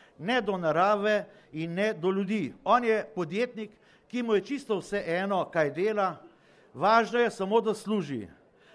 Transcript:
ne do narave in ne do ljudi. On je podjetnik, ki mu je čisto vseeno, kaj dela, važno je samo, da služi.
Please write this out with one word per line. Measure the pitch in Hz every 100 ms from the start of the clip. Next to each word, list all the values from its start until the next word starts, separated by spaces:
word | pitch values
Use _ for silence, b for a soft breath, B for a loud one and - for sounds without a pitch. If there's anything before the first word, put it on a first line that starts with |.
| B B
ne | 160 254
do | 208 190
narave | 170 156 190 208 208 208 202 B B
in | 156 165
ne | 170 214
do | 185 175
ljudi. | 190 196 214 139 -
On | - 233
je | 240 220 -
podjetnik, | - 170 190 247 220 214 _ b b b
ki | 240
mu | 233
je | 208
čisto | 196 277 - 202
vseeno, | - 202 165 170 196 196 151
kaj | 170 147
dela, | 139 202 208 190 160 - b b b b
važno | 123 180 226 214 233
je | 233
samo, | - 190 220
da | 220
služi. | 202 190 214 151 127 98 - _ _ b